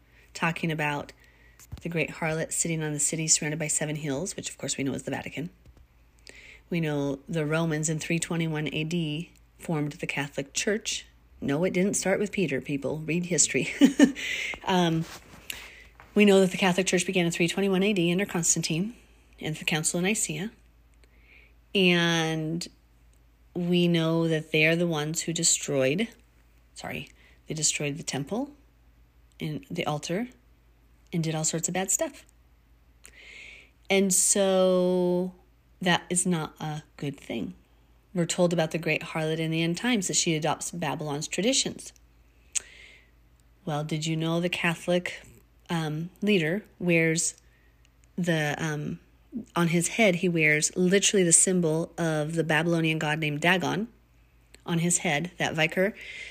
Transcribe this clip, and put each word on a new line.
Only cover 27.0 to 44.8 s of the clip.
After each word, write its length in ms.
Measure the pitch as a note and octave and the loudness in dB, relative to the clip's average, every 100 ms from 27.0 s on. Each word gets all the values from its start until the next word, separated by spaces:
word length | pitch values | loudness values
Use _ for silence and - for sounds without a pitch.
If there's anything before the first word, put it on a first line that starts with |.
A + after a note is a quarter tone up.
| - - - - - | -12 -20 -20 -18 -10
they 60 | |
destroyed 440 | D#3 D3+ - D3 C#3+ | -4 -2 -2 -4 -6
the 60 | |
temple 480 | - C#3 C#3+ G#3 C#4+ - _ _ _ _ _ _ _ - | -6 -6 -4 -4 -6 -10 _ _ _ _ _ _ _ -10
and 260 | D#3+ D3+ - | -8 -8 -8
the 160 | E3+ - | -6 -4
altar 440 | D3 - F3 B3 - _ _ _ _ _ _ _ | -4 -4 -4 -6 -10 _ _ _ _ _ _ _
and 120 | F3 | -4
did 120 | D#3+ D#3 | -2 -2
all 80 | |
sorts 240 | D#3 E3 D#3+ | -2 -2 -2
of 60 | |
bad 180 | F3+ G3 | -2 0
stuff. 340 | - D#4+ - - _ _ _ _ _ _ _ - - - - - - - _ - | 0 -2 -6 -20 _ _ _ _ _ _ _ -20 -20 -20 -20 -20 -20 -20 _ 0
And 240 | G3 G3 | 2 4
so 1200 | F#3 - G3+ G3 F#3+ F#3 F#3 F3+ F#3 F3+ F3+ F#3 - _ _ _ _ | 4 2 4 4 4 4 4 4 2 2 0 -2 -8 _ _ _ _
that 220 | F#3 E3+ - | 0 0 0
is 160 | F3+ F#3 | -2 0
not 280 | E3+ D3+ - | 0 -2 -8
a 220 | D#3 D3+ - - | -10 -8 -12 -10
good 240 | D3 C#3 | -8 -8
thing. 360 | - - - - _ _ _ _ _ | -8 -8 -8 -10 _ _ _ _ _
We're 120 | F#3 E3 | -2 -2
told 280 | - F3 | 2 2
about 180 | E3+ D#3+ | 2 0
the 60 | E3 | -2
great 240 | D#3+ D#3 | -2 -2
harlot 380 | - E3 D#3 D#3+ | -2 -4 -2 -2
in 120 | D#3+ | 0
the 100 | D#3+ | 0
end 160 | E3 E3+ | 0 0
times, 300 | A#3+ A#3 F#3 | 0 0 0
that 80 | D#3 | 0
she 200 | - D#3 | 2 2
adopts 360 | D#3 - - | 0 -2 -4
Babylon's 560 | F3 D#3 C#3+ D3+ C#3+ D3+ | -6 -4 -4 -4 -6 -4
traditions. 640 | - G#3 C4+ - - - - _ _ _ _ _ - - - - - _ _ _ _ _ _ - | -2 0 2 0 -4 -14 -20 _ _ _ _ _ -8 -8 -12 -20 -20 _ _ _ _ _ _ -6
Well, 180 | D3 | -4
did 220 | D#3 D#3+ D#3 | -2 -2 -2
you 100 | D#3+ | 0
know 240 | D#3+ E3 | 0 0
the 100 | F3 | 0
Catholic, 720 | F3 F3 E3 | 0 -2 -2